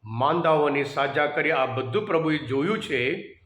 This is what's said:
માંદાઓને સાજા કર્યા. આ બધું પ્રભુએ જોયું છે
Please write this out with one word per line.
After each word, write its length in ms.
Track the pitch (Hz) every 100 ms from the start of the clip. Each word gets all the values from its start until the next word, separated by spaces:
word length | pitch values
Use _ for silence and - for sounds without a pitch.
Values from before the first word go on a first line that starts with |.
માંદાઓને 800 | 107 113 135 170 165 156 147 143
સાજા 420 | 143 - 143 143 147
કર્યા. 320 | 156 151 147
આ 80 | 127
બધું 420 | 120 117 139 -
પ્રભુએ 300 | 160 160 151
જોયું 460 | 123 135 165 214
છે 500 | - 135 123 190 - -